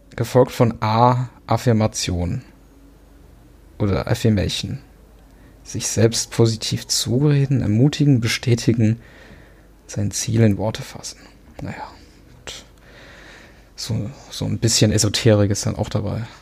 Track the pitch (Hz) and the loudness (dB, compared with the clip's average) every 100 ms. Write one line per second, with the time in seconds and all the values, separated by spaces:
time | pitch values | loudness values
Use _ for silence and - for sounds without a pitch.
0 | _ - 120 127 127 - 117 - 110 110 | _ -8 0 2 2 2 0 2 0 4
1 | 123 127 123 - - 113 123 110 107 - | 4 4 -2 -10 -4 0 2 2 0 -2
2 | - 87 87 123 - - - - - - | -4 -4 -4 -6 -10 -20 -20 -20 -20 -20
3 | - - - - - - - - 104 90 | -20 -20 -20 -20 -20 -20 -20 -4 -2 -2
4 | - 117 117 104 82 - - 131 - - | -2 0 2 2 0 -4 -8 -10 -14 -20
5 | - - - - - - - - - - | -20 -20 -20 -20 -20 -20 -12 -8 -4 2
6 | 113 117 - - 117 110 - 117 - - | 2 2 -2 2 2 2 -6 -6 -4 -4
7 | - 120 151 143 135 131 101 107 143 - | -2 0 2 2 2 0 0 2 2 4
8 | 143 131 113 - - 117 - 117 110 113 | 4 4 2 -2 0 0 2 2 2 0
9 | - - - - - - - _ - - | -6 -20 -20 -20 -20 -20 -20 _ -12 -6
10 | 104 - - 110 113 95 107 - - - | -6 -6 -2 2 4 2 -4 -8 -12 -16
11 | - - - - - - - - - - | -16 -18 -20 -20 -20 -16 -14 -14 -16 -20
12 | - - - - - - - - - - | -20 -20 -20 -20 -18 -18 -20 -20 -20 -20
13 | - - - - - - _ - - 113 | -20 -20 -20 -20 -20 -20 _ -14 -6 -6
14 | 107 - - - 101 104 113 - 110 104 | -6 -12 -16 -8 -6 -2 0 2 2 2
15 | 101 - 117 104 101 107 110 104 104 104 | 0 0 4 4 2 0 -4 -6 -4 -4
16 | 101 98 113 - | -6 -8 -10 -16